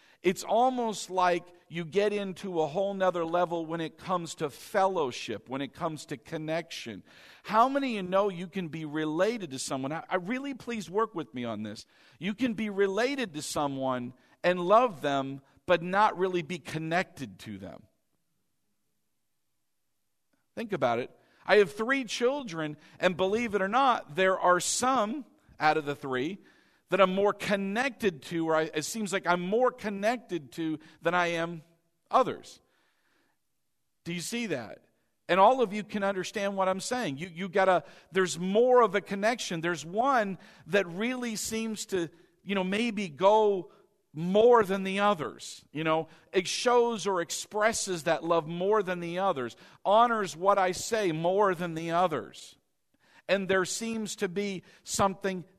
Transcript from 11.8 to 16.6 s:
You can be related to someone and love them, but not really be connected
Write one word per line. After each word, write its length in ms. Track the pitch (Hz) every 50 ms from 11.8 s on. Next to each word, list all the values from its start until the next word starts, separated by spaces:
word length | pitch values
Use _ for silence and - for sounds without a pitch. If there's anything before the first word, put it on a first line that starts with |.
| - _ _ _ _ _ - -
You 160 | 151 190 214
can 200 | - 254 254 220
be 160 | 170 220 214
related 640 | 202 190 202 196 190 202 233 262 285 269 247 196 143
to 80 | 151 143
someone 720 | - - 160 151 143 139 135 135 131 127 127 123 123 - _ _ _ _ _ -
and 160 | 175 180 180
love 400 | 175 175 - 220 254 247 185 135
them, 420 | 135 147 139 139 135 135 139 139 - _ _ _ _
but 160 | - 180 170 165
not 340 | 180 185 196 214 214 -
really 260 | 170 185 190 180 180 165
be 160 | 143 180
connected 800 | 165